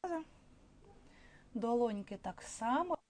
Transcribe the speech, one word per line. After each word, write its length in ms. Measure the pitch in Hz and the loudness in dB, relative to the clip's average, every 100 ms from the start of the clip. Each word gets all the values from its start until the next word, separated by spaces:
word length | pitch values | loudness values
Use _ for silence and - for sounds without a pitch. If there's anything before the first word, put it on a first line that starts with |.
таза. 220 | 359 330 311 - - - - - - - - - - - - | -2 -4 -6 -16 -20 -20 -20 -20 -20 -20 -20 -20 -20 -20 -8
Долоньки 640 | 233 233 240 233 202 196 196 | -2 2 4 4 0 -6 -8
так 240 | 190 185 | -8 -8
само. 560 | - - 226 262 359 320 | -12 -4 2 2 2 -2